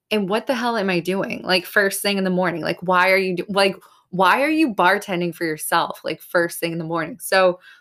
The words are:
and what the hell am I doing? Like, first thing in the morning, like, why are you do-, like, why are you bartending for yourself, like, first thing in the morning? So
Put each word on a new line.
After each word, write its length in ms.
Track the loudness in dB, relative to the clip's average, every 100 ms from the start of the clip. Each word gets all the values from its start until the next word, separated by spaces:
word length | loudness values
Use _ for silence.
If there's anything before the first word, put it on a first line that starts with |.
| -4
and 160 | -2 0
what 180 | -2 -2
the 80 |
hell 240 | -2 -2 -2
am 100 | 0
I 120 | 0
doing? 420 | 0 -2 -4 -6
Like, 220 | -2 -2 0
first 340 | 0 0 0
thing 160 | -2 0
in 80 |
the 60 | 0
morning, 320 | 0 0 -2
like, 160 | -4 -4
why 300 | 0 2 4
are 80 | 2
you 180 | 0 -4
do-, 100 | -2
like, 260 | 2 2 0 -14 _ _
why 340 | 2 4 4
are 80 | 2
you 240 | 2 2
bartending 600 | 4 2 2 -2 -4 -4
for 100 | -4
yourself, 560 | -6 -4 -2 0 0 -6
like, 200 | -8 -10
first 360 | -2 0 0 -2
thing 140 | -6
in 60 | -4
the 60 |
morning? 340 | -4 -4 -6 -8
So 400 | 0 2 4 0 -10 -20